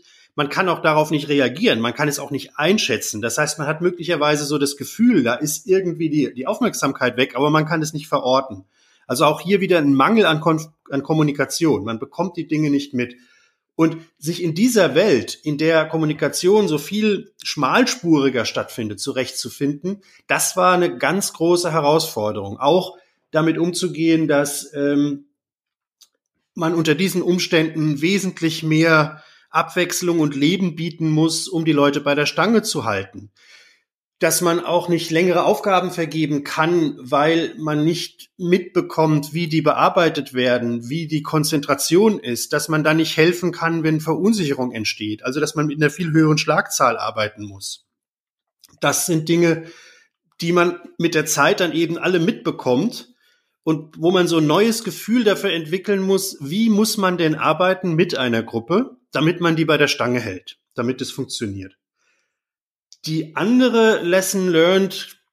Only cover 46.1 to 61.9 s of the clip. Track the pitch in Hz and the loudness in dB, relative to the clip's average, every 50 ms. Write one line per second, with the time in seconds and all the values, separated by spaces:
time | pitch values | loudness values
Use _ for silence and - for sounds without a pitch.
46.1 | 151 160 156 156 151 151 - - 151 185 - - - - 143 123 113 110 113 110 | 2 4 4 4 2 2 0 0 0 0 -2 -2 0 0 2 2 0 0 -4 -6
47.1 | 110 113 107 104 - 104 104 101 98 98 98 - - - _ _ _ _ _ _ | -4 -4 -4 -4 -6 -8 -14 -14 -14 -14 -14 -14 -14 -16 _ _ _ _ _ _
48.1 | _ _ _ _ _ _ _ _ _ _ _ - _ _ - 143 139 - - - | _ _ _ _ _ _ _ _ _ _ _ -20 _ _ -2 -2 0 0 0 0
49.1 | 170 160 156 170 170 170 170 165 160 160 - - - - - - - _ _ _ | -2 0 0 2 2 4 4 4 2 0 -4 -10 -18 -20 -20 -20 -20 _ _ _
50.1 | _ _ _ _ _ - 165 170 175 175 175 165 175 - - - - - 170 165 | _ _ _ _ _ -8 -4 0 2 2 2 2 0 -4 -10 -14 -6 -2 -2 0
51.1 | 160 156 151 151 - 147 139 160 202 - 185 170 147 160 170 156 165 - 143 170 | 0 0 -2 0 2 2 4 4 4 2 0 0 0 0 -2 -2 -2 -4 -2 0
52.1 | 185 175 160 196 226 - - 156 139 - - 131 123 127 180 240 - - - _ | 0 2 2 0 -2 -2 -4 -6 -6 -4 -2 0 0 2 0 -2 -4 -8 -14 _
53.1 | _ _ _ _ _ _ _ _ _ _ - 165 160 160 156 - - 160 156 175 | _ _ _ _ _ _ _ _ _ _ -4 -2 -2 -2 -4 -10 -8 -2 0 2
54.1 | 180 185 175 160 170 165 156 147 151 185 214 233 220 220 - 190 - - - 208 | 4 4 4 2 2 2 2 4 4 4 4 2 0 -2 -4 -8 -10 -8 -4 0
55.1 | 226 254 226 208 190 - 196 196 165 165 156 151 170 196 190 214 202 196 190 190 | 0 2 2 2 2 0 0 -4 -4 -4 -4 -4 -6 -4 -2 -2 -2 0 0 0
56.1 | 196 185 190 - - - 143 135 165 208 226 226 214 202 220 214 - 208 190 185 | 0 0 0 -4 -8 -10 -8 -4 -2 2 2 4 4 4 2 2 0 0 0 0
57.1 | 180 170 170 156 156 151 120 143 156 156 180 185 185 185 - 180 160 156 180 - | 0 2 0 0 0 0 0 0 2 2 2 0 0 0 -2 0 0 2 0 0
58.1 | - - 127 123 117 113 113 - - 117 113 - 170 214 262 262 - - _ _ | 0 -2 0 0 0 0 -2 -2 -4 -6 -4 0 0 0 0 -2 -6 -18 _ _
59.1 | - 139 147 160 175 160 170 170 165 156 160 156 151 139 147 131 - - 117 120 | -4 0 0 0 0 0 0 0 2 2 2 2 2 2 2 2 0 0 -2 -2
60.1 | 123 123 110 107 90 90 - - - _ _ _ _ 123 120 120 127 123 127 - | -2 -2 -4 -6 -8 -10 -14 -18 -20 _ _ _ _ -6 -4 -4 -4 -6 -8 -10
61.1 | - - 127 - - - 120 104 98 98 95 95 _ _ _ _ | -8 -10 -10 -10 -8 -8 -8 -8 -8 -10 -12 -16 _ _ _ _